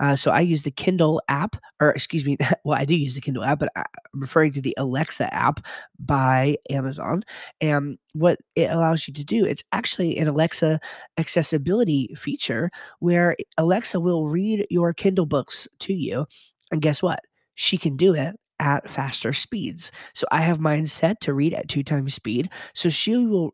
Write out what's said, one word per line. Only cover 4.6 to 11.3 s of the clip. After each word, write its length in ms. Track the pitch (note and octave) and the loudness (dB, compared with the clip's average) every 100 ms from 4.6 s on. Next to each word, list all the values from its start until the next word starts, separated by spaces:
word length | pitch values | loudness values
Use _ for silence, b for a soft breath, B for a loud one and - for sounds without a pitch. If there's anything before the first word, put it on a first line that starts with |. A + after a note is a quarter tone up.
the 140 | C3 - | -4 -2
Alexa 540 | C3+ C3 D#3+ - - | -2 -2 -2 -4 -4
app 320 | - B2 D3+ B B B - | 0 0 -2 B B B -10
by 560 | - C#3 C3 C3 C3+ D3 - | -2 2 4 4 2 0 -2
Amazon. 520 | C#3 C3 C#3 - E3 B B B - | -4 -4 -6 -4 -4 B B B -4
And 380 | D#3 D3 C#3+ - _ | 0 0 0 -6 _
what 260 | D3+ F3 - _ - | 2 4 4 _ 0
it 140 | E3 | 2
allows 360 | E3 E3 D#3+ - | 2 2 2 -2
you 80 | |
to 100 | C#3 | -10
do, 200 | C#3+ A3+ | -2 2
it's 180 | F#3+ - - | 2 0 -6
actually 460 | A3 A#3+ - E3+ - | -6 -4 -2 -2 0
an 100 | D#3 | 0
Alexa 540 | D3 E3 - D#3+ D#3 B B B - | 2 2 2 0 0 B B B -6
accessibility 960 | D#3+ | -2